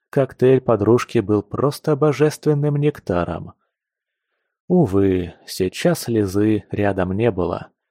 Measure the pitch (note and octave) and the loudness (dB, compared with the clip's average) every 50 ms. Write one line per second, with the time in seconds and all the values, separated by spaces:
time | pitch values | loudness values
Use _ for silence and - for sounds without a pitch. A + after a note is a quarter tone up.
0 | _ _ - C#3+ C3+ - - - B2+ C3 C3 B2+ C3 - A2+ G2+ G2+ G#2+ A#2+ B2 | _ _ -2 -2 -2 -2 -2 0 2 4 4 4 2 2 0 2 4 4 4 2
1 | - - - A#2 G2 F#2+ G#2 G2+ - _ - - - C#3+ - - - D#3 D3+ C3+ | 2 -2 -4 -2 0 0 0 -2 -2 _ -4 -4 -2 -2 -4 -4 -4 -4 -2 0
2 | D3+ D3+ C3+ A#2+ D3+ D3+ - - - D3+ D3+ C#3+ D3 D3 D3 C#3+ D3 D3+ - - | 0 0 2 2 0 0 0 -2 -2 0 0 0 0 -2 -2 0 -2 -2 -2 -4
3 | - - F#2 F2 E2+ - - - - - - _ _ _ _ _ _ _ _ _ | -4 -4 -2 -2 -2 -4 -6 -8 -12 -14 -20 _ _ _ _ _ _ _ _ _
4 | _ _ _ _ _ _ _ _ _ _ _ _ _ - F3+ F3+ D3+ G2+ F#2+ G2 | _ _ _ _ _ _ _ _ _ _ _ _ _ 0 2 2 2 2 2 2
5 | G2 G2 F#2 F2+ F2 E2 - _ _ - - - F#2+ F#2 - - - F3 E3 - | 2 2 2 0 -2 -6 -10 _ _ -12 -6 -4 -4 -4 -2 -2 -2 -2 -2 -2
6 | - - A#2 A2 G#2 F#2+ F#2 G2+ G#2+ A2 G#2+ G2+ - _ - G2+ G2+ G2+ G2 F#2+ | -4 -2 -2 0 0 0 0 0 2 2 0 -2 -4 _ -6 -2 -2 0 0 0
7 | F2+ F#2 F#2 G#2 A#2 A#2+ F#2+ F#2 F2 E2+ G2 - - - _ _ _ _ | -2 -2 -2 -2 -2 0 0 -2 -2 -4 -4 -6 -10 -14 _ _ _ _